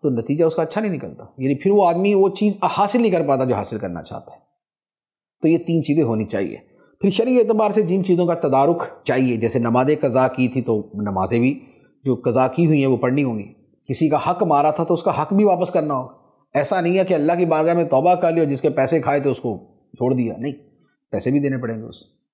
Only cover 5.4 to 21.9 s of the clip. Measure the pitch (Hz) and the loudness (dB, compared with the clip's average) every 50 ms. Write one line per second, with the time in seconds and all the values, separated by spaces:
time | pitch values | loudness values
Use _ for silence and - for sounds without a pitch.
5.4 | - 156 165 165 170 - 165 165 151 - 143 160 151 117 117 110 110 - - - | 0 0 0 2 0 -2 -2 -2 0 0 0 0 2 0 0 -2 -4 -4 -4 -6
6.4 | 98 76 55 - - _ _ _ _ _ _ _ - 196 196 - 226 254 254 247 | -6 -6 -8 -12 -18 _ _ _ _ _ _ _ -2 -2 0 2 2 4 4 4
7.4 | 226 202 208 214 220 208 - 220 208 165 180 196 180 185 185 170 180 170 170 170 | 4 4 2 2 2 2 2 2 2 2 2 0 2 2 2 2 4 2 0 0
8.4 | - 151 131 135 139 147 170 170 - - - - _ - 127 127 131 127 120 110 | 0 2 2 4 4 4 2 0 -2 -10 -12 -12 _ -2 0 0 2 0 0 0
9.4 | 110 113 - 131 117 117 117 120 131 135 151 147 - 139 117 131 131 131 - - | -2 0 0 0 -2 0 2 2 2 2 0 0 0 0 2 2 2 0 0 0
10.4 | 127 123 - 135 117 - 117 107 - - - 101 104 101 98 95 92 92 120 117 | -2 0 0 -4 -2 -2 -2 -2 -2 -6 -8 -8 -6 -4 -2 -2 -2 0 0 2
11.4 | 120 131 143 - - - - _ _ _ _ _ _ 135 127 110 - 123 113 131 | 2 0 0 -2 -10 -20 -20 _ _ _ _ _ _ -4 -4 -2 -2 -2 0 0
12.4 | 131 131 - - 170 160 156 147 135 135 131 110 - 123 127 143 147 127 113 107 | 0 0 0 0 2 2 2 2 2 0 0 0 0 -2 0 0 -2 -2 -4 -6
13.4 | 101 - - _ _ _ _ _ _ _ 135 - 160 156 151 143 110 139 180 - | -8 -12 -18 _ _ _ _ _ _ _ -4 -2 0 0 0 0 -2 -2 -2 -2
14.4 | 220 170 151 143 143 151 151 - 170 165 180 165 - 202 156 123 151 - 202 196 | 0 0 2 2 2 2 0 0 -2 -2 -2 -2 0 -2 -2 -2 -2 0 2 2
15.4 | 208 208 180 170 180 175 - 180 151 151 143 131 127 120 - _ _ _ _ _ | 4 4 2 2 0 -2 -2 -2 -2 -2 -4 -6 -6 -8 -16 _ _ _ _ _
16.4 | _ _ _ 143 147 139 202 185 170 170 180 190 185 185 185 151 147 156 170 175 | _ _ _ -4 -2 0 -2 -2 0 0 0 0 2 2 0 0 2 0 2 0
17.4 | 180 165 160 156 156 165 170 175 170 - - 131 139 180 180 175 180 165 165 170 | 2 0 2 2 2 2 2 0 0 2 0 2 4 4 2 2 2 0 2 2
18.4 | 165 143 139 131 - 156 131 - 135 - 170 160 139 147 143 147 139 143 127 - | 0 0 -2 -2 -2 -2 0 0 0 0 0 0 0 0 -2 0 0 -2 -4 -2
19.4 | - 123 107 92 - _ _ _ _ _ - - 123 127 - 123 123 113 104 - | -4 -8 -8 -8 -10 _ _ _ _ _ -8 -4 -2 -2 0 0 -2 -4 -4 -6
20.4 | 120 143 139 - - _ _ _ _ _ _ _ _ _ - 98 - 127 135 143 | -8 -10 -10 -10 -18 _ _ _ _ _ _ _ _ _ -8 -4 -2 0 0 0
21.4 | 143 139 135 127 123 113 113 110 110 - | 0 -2 -4 -4 -6 -6 -8 -8 -10 -14